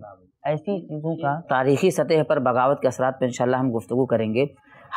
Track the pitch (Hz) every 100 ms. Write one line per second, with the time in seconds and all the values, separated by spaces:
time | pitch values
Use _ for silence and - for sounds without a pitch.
0 | 104 95 92 _ 147 151 156 196 170 151
1 | 156 160 143 147 - 131 131 139 190 165
2 | 147 160 151 147 127 123 127 143 131 120
3 | 127 131 127 120 127 127 131 113 - 123
4 | 127 117 110 110 143 - _ - -